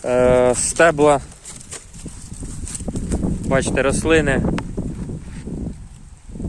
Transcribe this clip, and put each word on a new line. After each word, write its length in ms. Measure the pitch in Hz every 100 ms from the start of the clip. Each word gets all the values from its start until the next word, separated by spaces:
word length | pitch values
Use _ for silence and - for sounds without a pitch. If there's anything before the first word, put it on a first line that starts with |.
| 127
Е, 500 | 123 127 127 123 123
стебла, 640 | - - 165 151 147 143 - - - - - - - - - - - - - - - - - - - - - - -
бачите, 360 | 135 127 139
рослини 600 | 135 135 156 160 143 131 - - - - - - - - - - - - - - - - - - - -